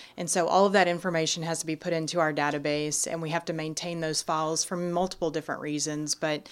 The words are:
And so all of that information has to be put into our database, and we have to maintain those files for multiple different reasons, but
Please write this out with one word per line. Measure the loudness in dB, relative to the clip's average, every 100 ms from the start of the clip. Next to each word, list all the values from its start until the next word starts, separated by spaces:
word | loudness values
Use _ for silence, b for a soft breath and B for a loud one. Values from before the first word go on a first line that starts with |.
| B -6
And | -2
so | 2 4
all | 6 6
of |
that | 6 4
information | 2 0 0 0 0
has | -2 -4
to | -4
be | -4
put | -2
into | -2 0 2
our | 2
database, | 2 0 0 0 0 0 -2 -2
and | -2
we | -2
have | -2
to | -2
maintain | -4 -4 -6 -6 -4
those | -2 -2
files | -2 0 0 -2
for | -2 -2
multiple | 0 0 0 0 -2
different | -2 -4 -6
reasons, | -4 -4 -2 -2 -4 -2
but | -2 -2 -6